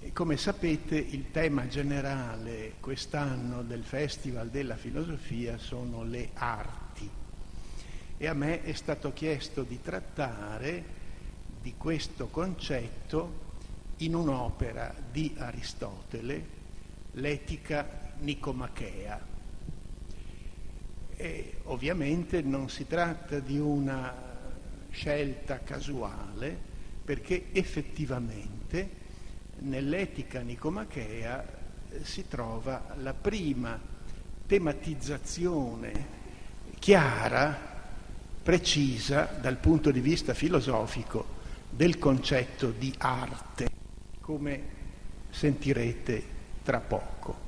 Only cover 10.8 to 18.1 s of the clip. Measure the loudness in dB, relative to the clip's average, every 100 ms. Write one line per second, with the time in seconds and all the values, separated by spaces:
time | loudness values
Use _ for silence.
10.8 | -6 -6 -6 -6 -8 -8 -10 -8 -8 -4
11.8 | 0 0 -2 -4 -4 0 -2 -2 0 0
12.8 | -2 -6 -2 0 0 -4 -6 -8 -8 -8
13.8 | -6 -2 0 2 4 2 0 0 -2 -2
14.8 | -4 -4 -4 0 0 0 -4 -4 -6 -4
15.8 | -6 -6 -8 -6 -4 -4 -4 -10 -10 -10
16.8 | -10 -12 -10 -2 0 0 -2 -6 0 0
17.8 | 0 -4 -6